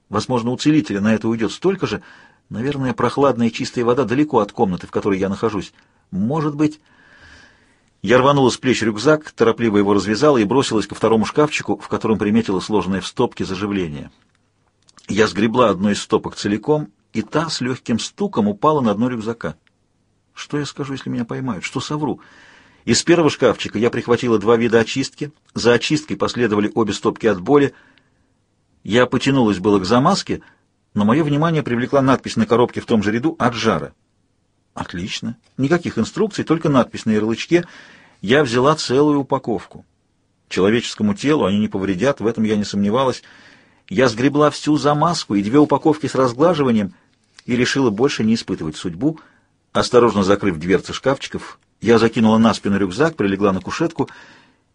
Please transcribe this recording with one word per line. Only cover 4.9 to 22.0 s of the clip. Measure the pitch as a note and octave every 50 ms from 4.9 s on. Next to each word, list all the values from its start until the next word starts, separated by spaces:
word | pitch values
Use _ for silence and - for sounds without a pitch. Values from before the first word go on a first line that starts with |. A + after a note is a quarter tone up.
которой | - G#2+ G2 G#2+ G2 F#2
я | G2 F#2+
нахожусь. | G2+ F#2 - A2+ G#2 G2 E2 - _ _ _ _ _ _ _ _ -
Может | F#2 G#2 A#2 C#3+ D#3+ D3 D#3 C#3+
быть... | C#3+ D#3 D3+ D3+ - _ _ _ _ _ _ _ - - - - - - _ _ _ _ _ _ _ _ _ _ _ -
Я | G2 A#2+ B2+
рванула | B2+ C#3 C#3+ C#3+ C3+ A#2+
с | - -
плеч | - B2+ A2+ G2 A2+
рюкзак, | A#2 G#2+ G#2 A2+ D3 D#3 D3+ - - -
торопливо | - A#2 A2+ A2 - A#2 A2+ G2+ G#2
его | G2+ G2+ G#2
развязала | G2+ F2 G2 G#2+ G#2 C#3 D3+ C#3+ A#2+
и | G#2+
бросилась | G2 A#2+ C#3 B2+ - A2+ G#2+ F#2+
ко | - -
второму | - - A2+ A2+ A2+ G#2
шкафчику, | - - - D3+ C#3+ - - - - G2+ -
в | - -
котором | - G2+ - A2 A2 F#2+
приметила | G#2+ G#2 G#2+ A#2 A2+ - G2 F2+
сложное | F2 - G#2+ G2+ F2 F2+ G2 F#2+
в | F2
стопке | - - - B2 A2+ - - G2+
заживление. | E2+ F#2+ F2+ G2+ G#2 G2+ G2 F2+ D#2+ D2 C#2 C#2 C#2 _ _ _ _ _ _ _ _ _ _ _ _ _ _ _ _ _ _ _ -
Я | G2 F#2+ A2
сгребла | - F2 F#2+ G#2+ A#2 A2 B2 B2 G#2+
одну | G2 F2 G2 G#2
из | G2+ F#2
стопок | - - - G2 - F2+ -
целиком, | - - G#2 G2+ A2 - - D3+ D3+ D3+ - _ _ _ _ -
и | A2 G#2+
та | - - D3+ E3 D#3+
с | - -
легким | C3 B2 B2+ - - - A#2+ A2
стуком | - - - - G3+ G3+ - B2+ G#2 G#2
упала | G2+ - - D3+ D#3 D3
на | B2+ A2 G2+
дно | G2 A#2+ B2+
рюкзака. | B2 A2+ G#2 A2+ A#2 - - E2 D2+ _ _ _ _ _ _ _ _ _ _ _ _ _ _ _ _
Что | - - - - D3
я | C#3+
скажу, | - - - C#3+ C3+ C3+
если | B2+ - C3
меня | B2+ B2 A#2+
поймают? | A#2 C#3 C3+ C3 C3 G#2+ E2+ -
Что | - - C3
совру? | - - D3+ D3+